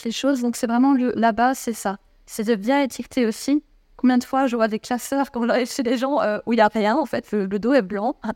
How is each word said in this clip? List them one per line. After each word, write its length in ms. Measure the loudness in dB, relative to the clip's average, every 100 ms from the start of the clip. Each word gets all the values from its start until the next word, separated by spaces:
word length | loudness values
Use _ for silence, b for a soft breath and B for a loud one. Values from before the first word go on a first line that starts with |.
| -6
les 80 |
choses. 280 | -2 0 0
Donc, 140 | -2 -2
c'est 120 | 0
vraiment 260 | 2 4
le, 180 | 4 2 2
la 160 | 2
base, 240 | 2 2 0
c'est 160 | -4
ça. 240 | -6 -6 -8 _ _ -14
C'est 200 | -6 -2
de 100 | 0
bien 260 | 2 2
étiqueter 440 | 0 -4 -6 0 0
aussi. 400 | 0 0 0 -2 _ _ -2
Combien 200 | 2 2
de 60 |
fois 240 | 2 0 0
je 80 | 0
vois 140 | -2
des 100 | -2
classeurs 500 | -4 -6 -4 -2 -2
quand 120 | -2
on 80 | 0
arrive 200 | 0 -2
chez 140 | -2
les 140 | -2 0
gens, 240 | 0 0
euh, 180 | 0 -2 0
où 80 |
il 20 | 2
n'y 60 |
a 80 | 2
rien, 260 | 2 2 2
en 100 | 0
fait, 280 | -4 -4
le, 140 | -4 -2
le 120 | -2
dos 140 | 2
est 80 | 2
blanc, 340 | 2 -2 -4 -4 -8